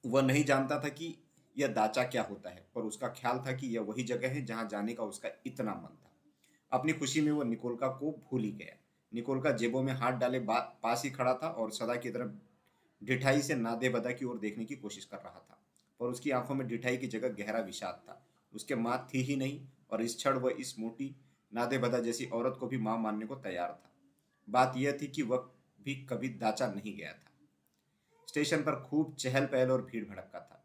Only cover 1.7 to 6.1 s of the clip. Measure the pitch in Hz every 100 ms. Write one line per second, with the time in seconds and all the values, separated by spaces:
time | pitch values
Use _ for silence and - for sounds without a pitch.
1.7 | 110 107 127 123 120 101 101 90 90 -
2.7 | - 110 - 123 - 120 127 131 131 135
3.7 | 113 101 113 117 123 131 139 113 113 110
4.7 | 104 107 120 107 98 113 - 123 - 110
5.7 | 87 85 - -